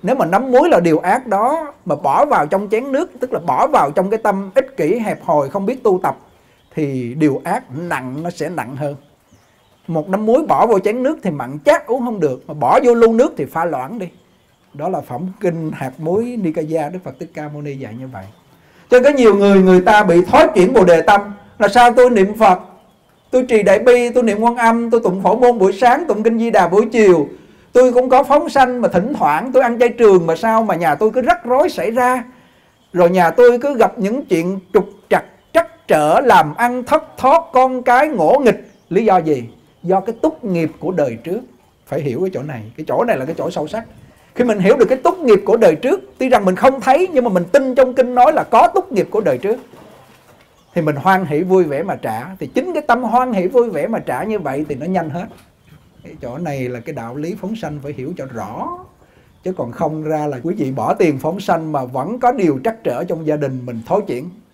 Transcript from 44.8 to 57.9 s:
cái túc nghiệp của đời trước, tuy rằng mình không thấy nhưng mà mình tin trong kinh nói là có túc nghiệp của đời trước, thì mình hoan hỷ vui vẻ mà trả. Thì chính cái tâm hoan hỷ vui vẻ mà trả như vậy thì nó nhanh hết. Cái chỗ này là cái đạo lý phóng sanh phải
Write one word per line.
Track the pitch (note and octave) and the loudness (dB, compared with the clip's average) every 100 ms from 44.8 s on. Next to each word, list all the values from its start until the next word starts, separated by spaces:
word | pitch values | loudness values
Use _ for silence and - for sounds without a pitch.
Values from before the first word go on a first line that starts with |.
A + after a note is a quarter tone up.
| G#3+ | 4
cái | C4 | 2
túc | D#4 F#4 | 0 0
nghiệp | C#4+ G3 - | -2 -2 -2
của | A3+ | 2
đời | G#3 - | 2 2
trước, | B3 F#4 - _ | -2 -4 -6 _
tuy | B3+ | 0
rằng | A#3 | 0
mình | F#3+ F#3 | 0 2
không | - C4+ | 2 2
thấy | G#3+ C#4 F#4 | 0 2 2
nhưng | D4+ | 0
mà | A#3+ | 0
mình | F#3 E3+ | -2 2
tin | C#4 C4 | 0 0
trong | B3+ B3+ | 0 0
kinh | B3+ B3 | 2 0
nói | B3 B3+ | 4 4
là | D#4 | 2
có | D#3 A3+ E4 | 2 4 4
túc | - - | 2 -2
nghiệp | A3 D#3 | -4 -2
của | G#3 | -2
đời | F3+ B2+ | -2 -2
trước, | G3 B3+ - - - - _ _ _ _ _ _ _ | -2 -6 -8 -20 -20 -20 _ _ _ _ _ _ _
thì | F3+ | -4
mình | D#3 C#3 | -4 -2
hoan | D#3 F#3+ | 0 0
hỷ | E3+ D3 | 0 -4
vui | F3+ F#3 | 0 2
vẻ | E3+ C#3 | 2 -2
mà | F#3 B2+ | -6 -6
trả. | A#2+ A2 C#3+ F#3+ | -6 -8 -10 -12
Thì | C3+ | -6
chính | - F4+ | -6 -4
cái | D#4+ | -6
tâm | D4 A#3+ | -2 -2
hoan | A#3+ A#3 B3+ | 0 0 0
hỷ | G#3 F#3 | -2 0
vui | B3+ A#3+ | 0 0
vẻ | E3 E3+ | -2 -4
mà | G#3+ | -6
trả | D3+ B2+ | -6 -6
như | F#3+ G#3+ | -4 -6
vậy | D3 C3+ D3+ | -6 -6 -6
thì | |
nó | C3+ D#3 | -8 -6
nhanh | F#3 D#3+ | -6 -4
hết. | D3+ A3 - _ _ _ - _ _ | -8 -10 -16 _ _ _ -20 _ _
Cái | - D#3 | -20 -16
chỗ | B2 B2+ | -14 -10
này | F3 C#3 B2+ | -8 -6 -8
là | A#2+ | -8
cái | A2+ | -10
đạo | D3 A#2 C3 | -12 -12 -10
lý | D#3 - | -10 -8
phóng | F#3 A3+ | -10 -10
sanh | D#3+ D3 | -10 -10
phải | C3+ | -12